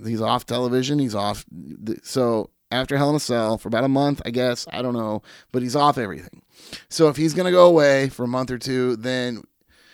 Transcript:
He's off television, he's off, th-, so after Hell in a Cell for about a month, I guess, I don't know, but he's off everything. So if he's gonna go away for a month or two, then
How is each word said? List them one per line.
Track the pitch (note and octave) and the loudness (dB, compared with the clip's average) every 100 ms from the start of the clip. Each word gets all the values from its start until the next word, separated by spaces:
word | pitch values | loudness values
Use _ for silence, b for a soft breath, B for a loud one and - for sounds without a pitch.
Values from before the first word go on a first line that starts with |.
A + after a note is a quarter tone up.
| A2 | -6
He's | A2+ | -4
off | A2 A#2+ - | 0 -2 -2
television, | A#2+ B2 B2+ C3 D3 | -4 0 -2 0 -2
he's | C3 G#2 | -2 -2
off, | G#2 G#2 - F2 C#2 - G#2+ | -4 -6 -12 -18 -16 -12 -10
th-, | - | -10
so | - C3+ A#2+ A2 - _ - | -6 -2 0 0 -4 _ -6
after | B2 C3 C#3+ | -6 -2 0
Hell | C#3+ | 2
in | D3 | 0
a | |
Cell | - A#2 A2 A2+ | 0 -2 -2 -4
for | A2 | -4
about | A2+ | -2
a | C3+ | 0
month, | C3+ C#3+ C#3 - | 2 0 -2 -4
I | |
guess, | A#2+ B2 A#2+ - | -2 -2 -4 -8
I | - | -6
don't | B2 | -4
know, | A#2+ G#2+ G#2+ - B B | -4 -4 -6 -8 B B
but | B2 | -4
he's | B2 C#3+ | -2 2
off | D3 C#3 | 4 2
everything. | G#2 D2 - - _ B B B B | -2 -8 -14 -20 _ B B B B
So | - D#3 | 4 4
if | C#3+ | 4
he's | D#3+ | -2
gonna | D3+ F3+ | 0 2
go | F3+ F3+ | 8 8
away | E3 C#3+ C3+ C3+ | 8 6 4 0
for | - | -4
a | B2 | -4
month | B2+ B2+ | -4 -4
or | B2 | -6
two, | C3 B2+ B2+ A2+ | -4 -2 -2 -2
then | B2 B2+ B2 A2+ - _ _ b b | -4 -4 -4 -8 -14 _ _ b b